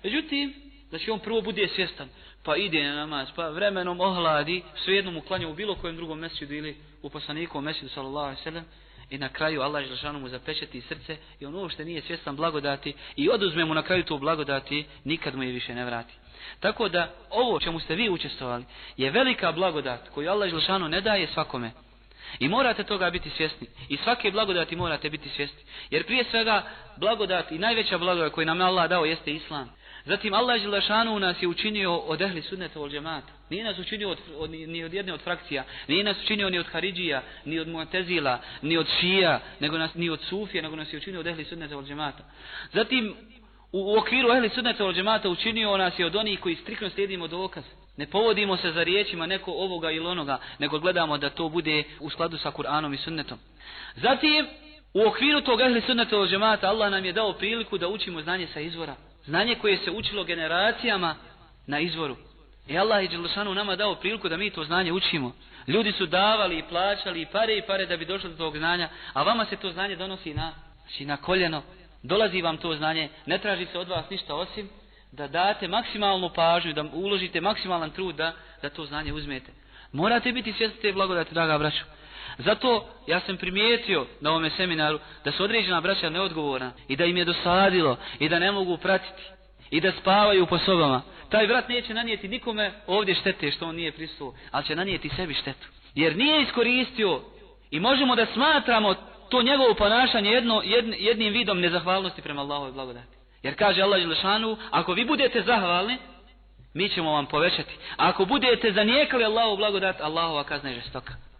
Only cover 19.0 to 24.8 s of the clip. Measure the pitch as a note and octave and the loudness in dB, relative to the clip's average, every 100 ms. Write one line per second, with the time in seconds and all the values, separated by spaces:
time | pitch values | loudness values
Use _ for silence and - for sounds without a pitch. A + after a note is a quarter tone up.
19 | C3+ F#3 C4 - F3+ D#3+ F#3 D3+ C3+ A#2+ | 2 4 4 2 0 2 0 0 -4 -6
20 | - - D#3 G#3 G3 E3 - F#3+ D#3+ F3 | -8 -6 -2 0 0 0 0 0 0 0
21 | G#3 G3+ D#3+ - D#3 C3 A#2 - - - | 2 0 0 -2 -2 -4 -6 -10 -20 -20
22 | - - - - B3 A3+ C4 A3 G3+ G#3 | -20 -20 -16 -2 2 4 2 2 -2 0
23 | F3+ F3 D3+ - D#3 - A#2+ - C3 C#3+ | 0 0 -6 -2 -4 -4 -16 -16 -8 -2
24 | A3+ A#3+ G3+ G3 G#3 F3+ D#3+ E3+ | 0 2 0 0 0 0 -2 -2